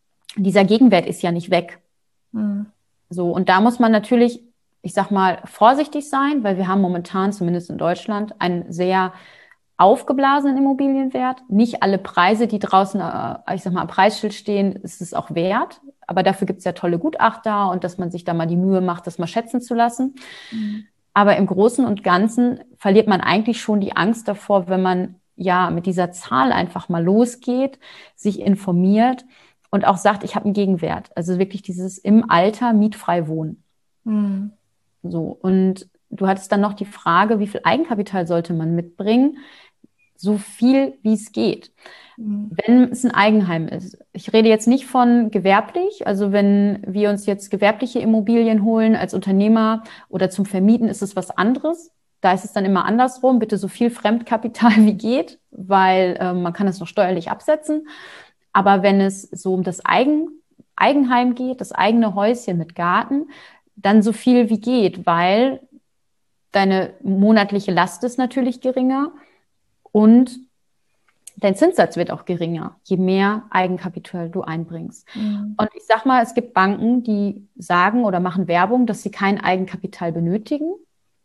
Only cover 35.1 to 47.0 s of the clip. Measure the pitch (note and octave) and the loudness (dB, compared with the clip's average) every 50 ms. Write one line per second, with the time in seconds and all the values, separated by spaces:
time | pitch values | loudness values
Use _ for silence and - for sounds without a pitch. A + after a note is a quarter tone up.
35.1 | F3 E3 D#3+ - - - - F#3 F#3+ F#3+ F#3+ F#3+ F#3 F#3+ - _ _ _ _ _ | -6 -6 -6 -6 -10 -6 -2 0 2 2 2 0 -2 -4 -10 _ _ _ _ _
36.1 | - - G3 F#3+ F#3+ G3 - - G#3+ G3+ G3+ G#3 G3+ - G3 G3 - - - E3+ | -8 -4 -2 -2 -2 -2 -2 -2 0 0 0 -2 -2 -6 -10 -12 -12 -8 -2 0
37.1 | E3+ F3+ G3+ G#3+ A3+ G#3 G#3 G#3 G#3 - - E3 A3 C4 E4 - A#3+ G3+ F#3+ - | 2 2 4 2 2 -2 -2 -4 -6 -4 0 0 0 0 0 -2 -2 -4 -4 -4
38.1 | - F#3+ F3 E3 F3 E3+ E3+ E3+ F3 D#3+ E3 E3 E3+ E3+ E3+ E3+ _ _ G3 G#3 | -4 -4 -2 0 -2 -2 -2 -2 -4 -4 -2 -2 -2 -2 -4 -6 _ _ -2 2
39.1 | A3 B3 C4 C#4+ D4 - - - - - - _ _ _ _ _ _ _ _ _ | 2 4 4 2 0 -4 -16 -20 -20 -20 -20 _ _ _ _ _ _ _ _ _
40.1 | _ _ - G3 G#3+ G3+ G3+ - - - A#3 B3 C4 C4+ C4+ C4+ C4+ _ _ G#3+ | _ _ -2 -2 -2 -2 -4 -12 -6 0 2 4 4 4 2 0 -4 _ _ 0
41.1 | A3 G#3 G#3+ - - A3 A3+ G#3 - - - - _ _ _ - - - - _ | 0 0 -2 -8 -6 -2 -2 -2 -2 -4 -10 -20 _ _ _ -20 -20 -20 -20 _
42.1 | _ - A3+ G#3 G#3 G#3 G#3 G#3+ E3+ D#3+ - A3 A#3+ B3+ B3+ B3 A#3+ - - A#3+ | _ -12 -8 -8 -6 -6 -8 -8 -6 -4 2 4 6 6 6 4 0 -2 -4 -2
43.1 | - - G3+ G#3+ G#3+ G#3+ G3 F3 E3+ E3 D#3+ - - - F#3 F3+ - _ - _ | 2 2 2 4 4 2 2 2 -2 -4 -4 -6 -8 -10 -12 -14 -18 _ -20 _
44.1 | _ F#3 - - - A3 A3 A3+ A3 A3 A3 A#3 B3 C4+ C4 - - C4 B3 A#3+ | _ -16 -10 0 2 4 6 6 4 4 4 2 2 2 0 -2 0 2 4 4
45.1 | A#3+ A#3+ A#3 G#3+ G#3+ G3+ F3+ F#3+ G3 G#3 A3 - - F4 F4+ G4+ G#4 - - - | 4 4 2 0 -2 0 2 4 2 2 2 -2 -6 -4 -4 -4 -4 -6 -6 -4
46.1 | G3+ F#3+ G#3 G3+ G3 G#3 G3+ G3+ G3+ G3+ G3+ G3+ G3+ G3+ - - F#3 G3+ | -2 -2 -2 0 2 2 4 4 4 4 2 0 -2 -4 -8 -6 -2 0